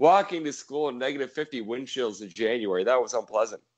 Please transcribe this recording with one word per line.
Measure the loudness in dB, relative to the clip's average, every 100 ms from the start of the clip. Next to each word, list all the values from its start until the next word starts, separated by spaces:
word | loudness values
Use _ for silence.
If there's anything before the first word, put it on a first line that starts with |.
walking | 6 6 4 -2
to | -6
school | -8 -8 -4 -4
in | -2
negative | -4 -4 -6
fifty | -6 -8 -8
wind | -6 -6 -6
chills | -4 -4 -4
in | -12
January. | -2 0 0 0 0
That | 2 2
was | 2
unpleasant. | -4 -2 0 0 -4 _